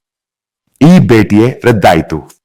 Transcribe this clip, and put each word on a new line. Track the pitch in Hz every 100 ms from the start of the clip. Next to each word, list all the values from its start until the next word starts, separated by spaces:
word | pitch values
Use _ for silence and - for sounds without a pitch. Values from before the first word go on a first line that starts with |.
| _ _ _ _ _ _ _ _
ಈ | 147 180 120
ಭೇಟಿಯೇ | 113 98 104 120 - 120
ರದ್ದಾಯಿತು. | 110 101 85 80 78 69 _